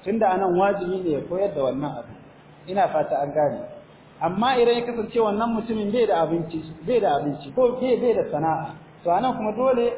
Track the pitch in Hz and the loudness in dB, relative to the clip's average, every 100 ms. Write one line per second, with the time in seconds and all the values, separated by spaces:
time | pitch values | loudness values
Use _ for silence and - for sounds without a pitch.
0 | 190 220 202 185 196 175 202 202 180 185 | -4 0 2 2 2 4 4 2 -2 -2
1 | 175 139 - 180 196 151 131 127 147 120 | -2 -2 -2 0 0 2 0 0 -6 -8
2 | 117 - - - - - 170 196 175 156 | -12 -18 -20 -20 -20 -20 -4 0 2 2
3 | 143 143 143 151 143 110 - - - - | 0 0 0 0 0 -2 -10 -16 -20 -20
4 | - - 165 190 240 262 240 240 240 233 | -20 -6 -4 0 0 4 4 2 -2 -6
5 | 208 233 220 208 233 226 214 220 202 247 | -2 0 0 0 0 -2 -2 -4 -2 0
6 | 214 170 160 165 160 160 - - 202 240 | 2 2 2 0 -4 -8 -10 -12 0 2
7 | 196 143 147 139 139 247 247 254 254 226 | 2 0 -2 -6 -6 2 2 2 0 2
8 | 247 202 - 147 160 151 151 - - - | 2 2 0 -2 0 -2 -4 -12 -20 -6
9 | 175 180 254 233 214 214 262 254 240 | 0 0 0 -2 -4 0 2 2 0